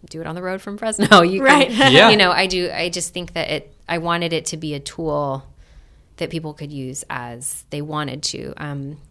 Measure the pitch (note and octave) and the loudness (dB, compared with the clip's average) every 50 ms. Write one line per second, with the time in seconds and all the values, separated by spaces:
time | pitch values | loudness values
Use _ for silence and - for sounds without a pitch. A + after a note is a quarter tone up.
0 | - - - D#3+ E3 D#3 D#3+ F3 F3+ F#3 F#3+ F#3+ - G3+ G3+ G#3 - A3 G#3+ - | -20 -16 -12 -10 -10 -8 -8 -8 -6 -6 -6 -8 -8 -10 -10 -6 -4 -4 0 0
1 | G#3 - G#3+ F#3 E3+ F3 F#3+ G3 C4+ C4+ C#4+ C#4+ C#4 C4 A#3+ G#3+ C#4 B3+ C3 D3+ | 2 6 6 6 6 6 2 2 4 6 6 6 4 4 4 4 4 6 8 8
2 | G3+ A3+ G#3+ G#3+ F#3+ F3+ F3 - F#3+ F#3 F#3 F#3 F3+ F3 C#2+ G2 E3+ F3+ E3+ F3+ | 8 8 8 6 6 4 4 2 2 0 0 -2 -2 -2 -2 -4 -4 -4 -4 -6
3 | E3 - - F3+ F3 E3+ - E3 D#3+ - D3+ D3+ D3 - - - - - E3+ E3+ | -8 -8 -8 -10 -10 -8 -6 -6 -4 -4 -4 -6 -8 -10 -20 -18 -8 -6 -6 -4
4 | D#3+ E3+ E3+ E3+ F3 E3+ E3 D#3 D#3+ - - D#3 E3 D#3 D3 C#3+ C#3 - - - | -2 -2 -2 -2 -2 -2 -2 -2 -4 -4 -8 -8 -6 -6 -6 -6 -8 -10 -10 -6
5 | E3 D#3 D3 D3 D3 C#3 C3+ C3+ C3+ - - _ - _ - - - - - _ | -4 -2 -2 -2 -2 -2 -4 -6 -8 -14 -20 _ -20 _ -20 -20 -20 -20 -20 _
6 | _ _ _ - F3 - E3 D#3+ D#3+ D3+ D3 - D3+ C#3+ D3 C#3 C3 B2+ C3 - | _ _ _ -8 -8 -6 -6 -6 -8 -8 -10 -10 -12 -12 -10 -8 -8 -8 -10 -10
7 | - - - C3 B2 A#2+ A#2+ A#2+ B2 - - - - - - D3 D3 D3+ D3+ D3+ | -10 -8 -8 -8 -8 -10 -12 -10 -10 -10 -10 -10 -12 -10 -8 -8 -8 -6 -4 -4
8 | D3+ C#3 B2+ D3+ - - - - - - C3+ - - D3 C#3+ C#3 C#3 C#3 D3+ D3+ | -4 -4 -6 -6 -6 -6 -6 -6 -10 -10 -10 -10 -10 -8 -8 -8 -8 -10 -12 -14
9 | - - | -16 -12